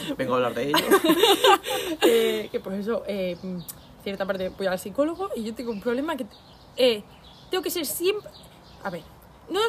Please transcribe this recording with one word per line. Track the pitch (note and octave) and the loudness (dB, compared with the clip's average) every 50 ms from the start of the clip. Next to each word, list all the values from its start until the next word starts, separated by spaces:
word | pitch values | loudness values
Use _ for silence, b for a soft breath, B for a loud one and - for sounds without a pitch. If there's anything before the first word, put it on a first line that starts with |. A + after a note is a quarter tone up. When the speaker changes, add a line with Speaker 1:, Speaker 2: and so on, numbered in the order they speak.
| - E3+ - - | -8 -6 -6 -4
Speaker 1:
Vengo | C3+ B2+ B2+ | -2 0 2
a | B2+ | 2
hablar | B2 B2 A2+ | 2 0 0
de | - C4+ C#3+ | -2 -2 0
ello. | D3 D#4+ | 2 2
Speaker 2:
<laughs> | - - G4 F#4 - D#4+ D#4 E4 G#4 A4+ G4 - - B4+ G#4 - - - - G4+ - F#4+ D#4+ D4+ - | 4 4 4 4 6 4 4 4 4 4 4 6 6 6 6 6 4 0 -4 -4 -4 -4 -2 2 4
eh, | - - - A3+ A3+ A3 G#3+ G#3+ - | 4 6 6 4 2 0 -2 -4 -6
que | - A#3 | -6 -8
por | - F#3+ F#3+ | -6 -6 -6
eso, | G3+ G3+ G#3 A#3 G3 - G3+ | -6 -4 -4 -4 -4 -4 -4
eh, | G3+ G3+ F#3 F3+ F3 E3+ - F#3 F#3 F3+ D#3+ - - - - - - - - | -4 -4 -4 -4 -4 -6 -8 -10 -10 -10 -10 -12 -16 -18 -20 -20 -20 -14 -10
cierta | G3+ G3 F#3+ G3 | -8 -6 -4 -4
parte | F#3+ G3 F#3+ F#3 F#3 | -4 -4 -4 -4 -6
voy | F#3 - G3 F#3 | -6 -4 -4 -2
al | F3+ F#3 | -2 -4
psicólogo | - G#3 F#3 - C#4+ D#4 E4+ E4 F#4+ G4+ D5 | -4 -4 -2 0 0 0 0 -4 -6 -6 -6
y | A4 A3 | -6 -6
yo | A3 A3+ | -6 -8
tengo | A3+ C4 A#3 | -8 -6 -6
un | A#3 G3 | -6 -6
problema | F#3 A#3 A#3+ B3 C#4 D#4+ E4 | -4 -2 -2 -2 -2 -4 -4
que, | C4 B3 G3+ - - - - - - - - - - | -6 -8 -10 -14 -18 -20 -20 -20 -20 -20 -10 -2 2
eh, | B3+ B3+ A#3 G#3 G3+ - - - - - - - - - | 2 2 2 2 -2 -10 -18 -20 -20 -20 -20 -20 -10 -6
tengo | - F#4 - | -4 -4 -4
que | F4+ | -4
ser | - F4+ D#4 | -4 -4 -4
siempre, | B3+ - - E4+ F#4 G#4+ G#4 - - - - - - - - - - - - - | -4 -4 -2 0 0 0 0 -4 -12 -16 -20 -20 -20 -20 -20 -20 -20 -20 -14 -10
a | G3 | -10
ver, | F3 E3+ - - - - - - - - - - | -10 -10 -12 -16 -20 -20 -20 -20 -20 -20 -12 -6
no | D#4+ F#4+ A4 | -2 0 0